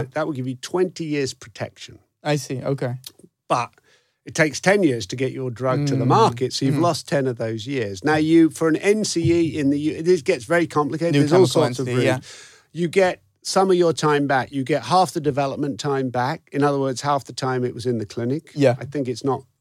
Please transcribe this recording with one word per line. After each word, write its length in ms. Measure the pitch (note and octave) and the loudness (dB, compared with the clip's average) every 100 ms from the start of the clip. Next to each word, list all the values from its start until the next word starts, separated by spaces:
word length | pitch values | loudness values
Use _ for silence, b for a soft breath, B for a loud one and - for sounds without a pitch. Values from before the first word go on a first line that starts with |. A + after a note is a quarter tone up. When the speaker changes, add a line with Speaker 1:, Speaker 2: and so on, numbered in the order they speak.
Speaker 1:
but 80 | A#2 | -2
that 160 | D3+ D#3 | -4 -4
will 60 | |
give 140 | C3 B2+ | -4 -6
you 80 | B2+ | -8
twenty 440 | - F3+ F#3 F3+ D#3+ | -4 -2 -2 -4 -4
years 280 | D3 C3 | -4 -4
protection. 640 | - A#2 - A2+ - - - _ _ | -6 -16 -12 -12 -14 -20 -20 _ _
Speaker 2:
I 120 | D3+ D3 | -4 -2
see. 260 | - C3 | -4 -6
Okay. 360 | C3+ C#3 C3+ B2+ - _ - _ - | -4 -4 -4 -8 -14 _ -20 _ -4
Speaker 1:
But 240 | C3+ A#2 _ _ _ _ _ - | -2 -2 _ _ _ _ _ -6
it 100 | B2 | -2
takes 240 | D#3 B2+ | -2 0
ten 240 | F#3 G#3 | 2 4
years 240 | E3 A#2 - | 2 0 -6
to 80 | B2+ | -4
get 160 | C3 | -4
your 180 | C3 B2+ | -4 -8
drug 380 | A#2 C3 B2+ C#3+ | -4 -2 0 0
to 80 | C3+ | 0
the 80 | |
Speaker 2:
Mm. 60 | C3 | 4
Speaker 1:
market, 440 | F#3 A3 A#2 B2+ | 4 4 2 -4
so 120 | - C3+ | -2 0
you've 100 | C#3+ | 2
Speaker 2:
Mm-hmm. 80 | |
Speaker 1:
lost 240 | E3+ D#3 - | 0 0 -2
ten 180 | D3 C3 | -2 -2
of 100 | A#2+ | -4
those 280 | A2+ A2+ A2 | -4 -6 -6
years. 380 | C#3 G2+ F#2+ | -4 -4 -4
Now, 140 | C#3+ D#3 | 0 2
you, 320 | D#3 E3 D#3+ | 6 6 6
for 160 | - E3 | 4 0
an 80 | D#3 | 2
N 280 | G3 G#3+ G3+ | 2 2 0
C 280 | E3+ E3+ | 0 2
E 240 | E3+ E3 D#3 | 2 0 0
in 140 | C#3 | 0
the 80 | D3 | 0
U-, 240 | D3+ - | -2 -2
this 180 | E3 F3+ | 2 2
gets 220 | C3+ D3 B2 | 0 -8 -2
very 220 | E3+ E3 | 0 0
complicated. 460 | D3+ C#3+ D#3 E3+ | -2 -2 -2 0
Speaker 2:
New 60 | C#3+ | 2
Speaker 1:
There's 100 | D3 | 4
all 60 | F3 E3 | 6 6
Speaker 2:
chemical 140 | E3+ | 4
Speaker 1:
sorts 160 | B2 B2+ | 0 0
of 80 | B2 | -2
Speaker 2:
entity, 180 | B2 C3 | 0 2
Speaker 1:
rules. 140 | C3 | 0
Speaker 2:
yeah. 60 | B B B B B | B B B B B
Speaker 1:
You 140 | D#3 E3+ | -4 0
get 360 | F#3+ F#3 - _ _ | 2 2 0 _ _
some 300 | - F#3+ F#3+ | -2 2 4
of 60 | F3+ | 4
your 160 | E3+ | 2
time 340 | - D3+ D3 C#3+ | 2 2 2 2
back. 240 | C3+ A#2+ | 0 -2
You 120 | C#3 | -4
get 200 | B2+ D3 | -2 -2
half 300 | A2+ F3+ F3+ | 2 2 2
the 80 | E3+ | 0
development 580 | D3 C3+ C#3 B2+ C#3+ - | -2 0 -2 -2 -4 -4
time 300 | D3 C3+ C3 | -2 -2 -2
back. 380 | B2 B2+ - _ | -2 -2 -4 _
In 100 | C#3+ | 0
other 140 | D3 C#3 | 0 2
words, 220 | C3+ B2 | -2 -2
half 220 | C#3+ C#3+ | -2 -2
the 100 | - | -4
time 300 | - C3 B2+ | -8 -4 -2
it 100 | B2 | -4
was 140 | A#2+ B2 | -4 -4
in 100 | A#2 | -4
the 80 | - | -6
clinic. 460 | - A#2+ D3+ - | -6 -4 -4 -6
Speaker 2:
Yeah. 220 | D3 C3 A#2+ | 2 2 2
Speaker 1:
I 80 | B2 | -4
think 220 | D3 B2+ | -6 -6
it's 160 | A#2 | -4
not 220 | C#3+ C3 - _ | -4 -4 -6 _